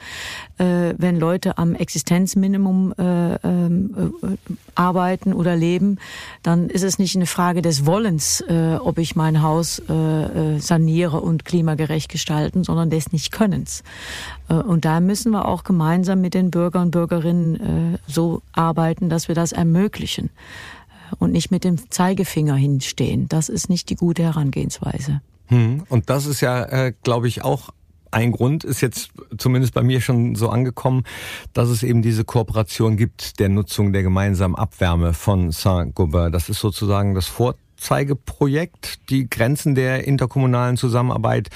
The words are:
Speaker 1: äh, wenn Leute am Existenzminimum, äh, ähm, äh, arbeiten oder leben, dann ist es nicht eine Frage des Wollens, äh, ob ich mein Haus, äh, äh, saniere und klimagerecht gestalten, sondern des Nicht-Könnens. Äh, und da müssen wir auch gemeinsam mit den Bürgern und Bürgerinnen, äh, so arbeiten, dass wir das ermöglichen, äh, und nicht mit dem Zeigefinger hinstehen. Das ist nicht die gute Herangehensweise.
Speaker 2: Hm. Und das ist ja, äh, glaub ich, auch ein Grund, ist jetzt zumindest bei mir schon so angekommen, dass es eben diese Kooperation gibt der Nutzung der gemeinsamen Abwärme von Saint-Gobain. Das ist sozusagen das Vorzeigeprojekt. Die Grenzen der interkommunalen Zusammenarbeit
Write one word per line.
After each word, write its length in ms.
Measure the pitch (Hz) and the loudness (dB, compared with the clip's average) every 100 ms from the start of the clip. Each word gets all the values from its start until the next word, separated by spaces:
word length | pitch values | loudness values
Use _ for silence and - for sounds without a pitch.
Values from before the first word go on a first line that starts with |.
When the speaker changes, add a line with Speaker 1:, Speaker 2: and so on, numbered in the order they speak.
| - - - - - - | -16 -14 -12 -14 -14 0
Speaker 1:
äh, 360 | 180 175 170 - | 2 2 0 0
wenn 220 | 180 170 | 0 2
Leute 400 | 165 185 190 180 | 2 0 -2 0
am 160 | 170 | 0
Existenzminimum, 1200 | - 160 160 - 175 185 202 190 196 190 185 185 - | 0 -4 -4 0 2 2 2 2 2 2 2 0 0
äh, 380 | 180 175 170 | 0 2 0
ähm, 800 | - 175 180 175 175 190 - 170 - | 0 0 0 2 2 0 -2 -4 -4
äh, 300 | 190 190 - - - - | -6 -6 -8 -12 -6 0
arbeiten 560 | 180 180 180 185 196 | 2 2 0 0 -2
oder 240 | 180 175 170 | 0 0 2
leben, 420 | 170 180 202 196 - - - - | 2 2 0 0 -6 -16 -18 -6
dann 240 | 165 170 170 | 0 2 2
ist 160 | 180 | 0
es 160 | 190 185 | -2 0
nicht 160 | 185 190 | 0 0
eine 100 | 170 | 0
Frage 360 | - 175 175 | 0 0 2
des 220 | 165 139 | 0 2
Wollens, 560 | 143 202 220 156 - - | 2 2 2 0 -2 -4
äh, 360 | 349 170 165 160 | 0 0 2 0
ob 180 | - - | -2 -2
ich 180 | 160 160 | -2 0
mein 260 | 156 156 | 2 4
Haus, 400 | 156 160 160 - - | 2 2 -2 -6 -2
äh, 680 | 160 160 156 147 170 156 | 0 0 0 -2 -2 0
äh, 40 | 151 | -2
saniere 600 | - 165 160 160 175 160 | 0 2 4 2 0 0
und 240 | 170 160 | 0 -2
klimagerecht 640 | - 175 160 151 151 156 - | 0 0 0 0 0 -2 -4
gestalten, 500 | 160 - 151 151 185 | -8 -2 -2 0 -2
sondern 280 | 170 165 165 | 0 0 0
des 200 | 156 - | 0 -2
Nicht-Könnens. 720 | 156 - - 214 143 - - - - - - - - - | -4 -4 0 0 0 -6 -12 -14 -18 -14 -12 -14 -14 -2
Äh, 60 | |
und 300 | 165 233 165 | -2 2 0
da 160 | 160 165 | 2 2
müssen 320 | 180 208 233 | 2 0 0
wir 140 | 202 - | 0 0
auch 180 | 180 | -2
gemeinsam 560 | - 175 156 180 185 190 | 0 2 4 2 2 0
mit 140 | 180 | 0
den 180 | 185 185 | 0 0
Bürgern 300 | 170 175 180 | 0 0 0
und 80 | 175 | 0
Bürgerinnen, 1000 | 170 170 170 165 175 165 160 160 160 165 | 0 0 0 0 0 0 -2 -2 -2 -2
äh, 40 | 180 - | -4 -4
so 360 | 151 170 165 - | -2 0 -2 -6
arbeiten, 560 | - 165 160 165 165 175 | -2 0 2 0 0 -2
dass 180 | 165 - | -2 -2
wir 80 | |
das 160 | 165 170 | -2 -2
ermöglichen, 760 | - 165 170 214 - - - - | 0 2 2 0 -2 -6 -6 -8
äh, 880 | - - - - - - - - - | -10 -20 -20 -20 -20 -20 -20 -12 -2
und 140 | 175 | 0
nicht 180 | 175 - | 0 0
mit 140 | 180 | 0
dem 260 | 185 170 - | 0 -2 -4
Zeigefinger 640 | - 185 196 180 160 151 | 0 2 2 -2 0 2
hinstehen. 760 | 139 143 139 - - - 131 131 | 2 2 2 -2 -4 -2 -2 0
Das 200 | 160 156 | -2 -2
ist 200 | 214 - | -4 -2
nicht 220 | 175 - | -2 -2
die 60 | - | -2
gute 260 | 175 165 | 0 2
Herangehensweise. 1000 | 165 156 143 147 156 - - - 139 143 - _ - | 0 0 0 -2 -4 -4 -6 -6 -4 -4 -6 _ 0
Speaker 2:
Hm. 360 | 123 113 143 190 | 2 2 0 0
Und 200 | 120 - | -2 0
das 180 | 139 143 | -2 -2
ist 140 | 135 | 0
ja, 220 | 131 123 - | 0 0 -2
äh, 260 | 131 127 - | -2 -2 -2
glaub 220 | 127 120 | 0 0
ich, 180 | 120 - | 0 -2
auch 280 | 131 139 - - _ _ - | -2 -2 -6 -20 _ _ -4
ein 220 | 110 120 | 0 0
Grund, 320 | - 123 160 | 2 2 0
ist 160 | - 123 | -2 -2
jetzt 300 | 123 - - - - 110 | -2 -4 -12 -16 -16 -4
zumindest 380 | 127 127 123 | 0 2 2
bei 80 | 123 | 2
mir 180 | 123 127 | 2 2
schon 340 | 123 120 120 | 2 2 2
so 140 | 110 110 | 0 0
angekommen, 560 | 113 127 - 131 127 - - - - - | 0 0 -2 0 0 -2 -10 -12 -14 -6
dass 160 | - 120 | 0 2
es 140 | 117 | 2
eben 180 | 123 117 | 2 2
diese 240 | 113 110 | 4 0
Kooperation 720 | 110 120 110 110 107 - 110 107 | 0 0 0 -2 -2 0 2 2
gibt 420 | 113 - - - | 0 -2 -12 0
der 120 | 101 | 2
Nutzung 420 | 101 - - 101 | 2 0 0 0
der 100 | 98 | 2
gemeinsamen 520 | 92 95 101 92 92 | 2 2 2 2 0
Abwärme 580 | - 110 - 90 85 85 | 0 -4 -2 0 2 2
von 400 | 80 - 95 87 | 0 2 2 0
Saint-Gobain. 800 | 80 98 90 76 - 85 87 85 | 0 2 2 0 0 0 2 0
Das 160 | 82 - | -2 -4
ist 100 | 104 | -2
sozusagen 560 | 107 - 101 101 101 | -2 -2 -2 0 0
das 120 | 95 - | 0 -4
Vorzeigeprojekt. 1800 | - 123 - _ - - 135 139 135 - - 143 147 180 - - - - | 0 -2 -2 _ -12 -2 -2 0 -4 -6 -2 0 0 -4 -10 -16 -14 -2
Die 180 | 135 123 | -2 -2
Grenzen 460 | - 117 147 156 | -2 0 0 2
der 320 | 131 131 131 139 | 2 2 -2 0
interkommunalen 720 | 139 127 135 131 123 123 123 | 0 0 2 2 2 2 0
Zusammenarbeit 720 | 127 120 123 110 117 117 104 | 2 2 2 0 0 0 -2